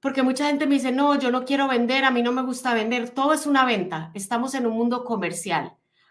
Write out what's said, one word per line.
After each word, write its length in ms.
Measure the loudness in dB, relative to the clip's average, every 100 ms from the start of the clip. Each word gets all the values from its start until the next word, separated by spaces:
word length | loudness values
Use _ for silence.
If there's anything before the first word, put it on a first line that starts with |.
Porque 220 | -2 0
mucha 240 | 0 2 0
gente 200 | 0 2
me 80 |
dice, 160 | 2 2
"No, 280 | 2 2 2
yo 120 | 2
no 140 | -2
quiero 240 | 0 0 2
vender, 360 | 2 2 2
a 60 | 2
mí 120 | 2
no 100 | 0
me 100 | 0
gusta 320 | -2 -4 -2
vender". 360 | 0 0 -2 -4
Todo 220 | -2 0
es 140 | 0 2
una 180 | 2
venta. 460 | 4 2 -2 -6 -8
Estamos 400 | -10 -4 -4 -2
en 120 | -2 -2
un 80 |
mundo 300 | 0 0 -2
comercial. 720 | -4 -4 -4 -6 -4 -4 -4 -14 _ _ _